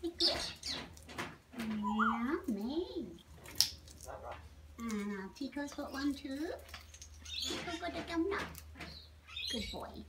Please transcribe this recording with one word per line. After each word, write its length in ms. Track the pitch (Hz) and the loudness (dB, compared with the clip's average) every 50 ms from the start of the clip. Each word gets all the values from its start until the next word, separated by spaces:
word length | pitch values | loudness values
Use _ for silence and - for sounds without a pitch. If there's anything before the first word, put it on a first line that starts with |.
| - | -2
it 140 | 339 339 - | -2 2 4
good? 180 | 339 349 - - - - - - - - - - - - - - - - - - - - - - - - - 247 | 6 6 6 4 2 0 -4 -4 -4 -2 -2 -2 -4 -6 -10 -14 -12 -10 -6 -6 -4 -6 -6 -12 -18 -12 -4 -2
Yummy. 1500 | 226 220 214 214 208 208 214 214 214 220 226 233 233 254 311 381 - - 220 196 208 240 285 330 370 - - 370 247 180 170 - - - - - - - - - - - - - - - - - - - | 0 2 2 2 4 4 6 8 8 8 8 6 4 4 4 2 2 2 0 2 2 2 2 2 0 0 0 -2 -2 -4 -6 -12 -14 -16 -16 -14 -12 -12 6 6 6 6 6 -6 -12 -14 -14 -12 -8 -8
Ah, 1200 | - - - 120 120 - - - - - - - - - 233 233 214 208 202 208 202 196 190 190 - | -8 -6 -6 -6 -8 -8 -10 -14 -16 -16 -16 -16 -10 -4 -2 0 2 2 2 2 0 0 -2 -6 -4
Tico's 360 | - 285 254 - 285 285 277 - | -4 -4 -2 0 -2 -2 -2 -2
got 200 | - 285 - - | -4 -4 -4 -2
one 220 | 269 277 285 277 | 2 4 4 4
too. 360 | 277 - 277 269 277 311 359 - - - - - - - - - - - - - - - - - - - | 2 0 -2 0 0 0 0 0 -2 -6 -10 -12 -12 -12 -14 -14 -14 -14 -14 -12 -12 -8 -4 -2 -2 0
Tico 300 | - 359 - - 349 339 330 | 0 0 0 0 -2 -2 0
got 100 | 349 339 | -2 0
a 120 | 339 330 330 | 0 0 -2
donut. 400 | 339 339 330 330 392 392 - - - - - - - - - - - - - - - - - - - - - - - | 2 4 4 4 6 4 2 0 -2 -4 -8 -10 -12 -10 -8 -8 -8 -8 -10 -12 -14 -18 -18 -14 -8 -4 -2 0 0
Good 140 | - 233 202 - - | 2 0 0 0 -2
boy. 160 | - - - - - 71 | -4 -4 -6 -6 -8 -10